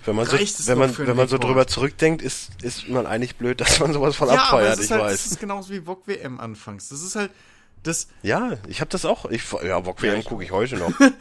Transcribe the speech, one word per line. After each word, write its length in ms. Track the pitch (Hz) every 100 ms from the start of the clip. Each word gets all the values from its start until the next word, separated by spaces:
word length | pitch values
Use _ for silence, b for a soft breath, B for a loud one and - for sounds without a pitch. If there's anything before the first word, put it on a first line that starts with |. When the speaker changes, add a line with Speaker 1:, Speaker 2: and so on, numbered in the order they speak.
| -
Speaker 1:
Wenn 100 | 104
man 80 |
so, 120 | 120 135
Speaker 2:
Reicht 220 | 202 -
es 80 | 113
Speaker 1:
wenn 100 | 123
Speaker 2:
noch 80 | 131
Speaker 1:
man, 80 |
Speaker 2:
für 80 | 120
einen 60 | 135
Speaker 1:
wenn 60 | 123
man 100 | 127
so 80 | 127
Speaker 2:
Rekord? 140 | 123
Speaker 1:
drüber 160 | 131 127
zurückdenkt, 560 | - 135 - 160 160
ist, 260 | 131 - - -
ist 260 | 120 - -
man 180 | 127 113
eigentlich 300 | 110 123 -
blöd, 240 | 120 123
<laughs> 0 |
dass 180 | - -
man 140 | 147
sowas 240 | 147 143 139
von 120 | 143
Speaker 2:
Ja, 80 | 180
aber 60 |
Speaker 1:
abfeiert, 280 | 269 127 107
Speaker 2:
es 60 | 107
ist 60 | 104
Speaker 1:
ich 40 |
Speaker 2:
halt, 100 | 220
Speaker 1:
weiß. 100 | 104 190 -
Speaker 2:
es 60 |
ist 60 | 165
genauso 280 | 202 202 190
wie 180 | 196 165
Wok 200 | 185 -
W 80 | 196
M 240 | 139 123
anfangs. 480 | 117 107 - 101 -
Das 140 | 139
ist 120 | 180
halt, 160 | 220 202 b b b b b
das 260 | 160 165 - -
Speaker 1:
Ja, 340 | 95 143 240 143 98
ich 140 | -
hab 80 | 156
das 160 | 143
auch. 220 | 160 226 -
Ich, 160 | 117 - 101
ja, 220 | 87 90
Wok 140 | 90 92
Speaker 2:
Ja, 20 |
Speaker 1:
W 100 | 113
M 60 | 104
Speaker 2:
ich 40 |
Speaker 1:
guck 180 | 110 107
ich 80 | 85
heute 260 | 92 123 117
noch. 220 | 87 90
Speaker 2:
<laughs> 0 |
Aber 140 | 269 -